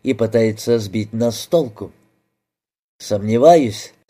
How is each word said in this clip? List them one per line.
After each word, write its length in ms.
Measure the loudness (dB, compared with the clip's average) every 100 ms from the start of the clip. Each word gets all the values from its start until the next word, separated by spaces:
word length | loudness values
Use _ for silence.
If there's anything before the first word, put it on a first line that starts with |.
и 120 | -4
пытается 640 | -2 0 2 0 -2 -2 -2
сбить 340 | -2 -6 -6
нас 260 | -2 -4 -4
с 80 | -2
толку?" 460 | -2 -2 -8 -16 -18 _ _ _ _ _ _ _ _ _ _
"Сомневаюсь, 960 | -6 -4 -2 4 6 6 4 -4 -14 _ _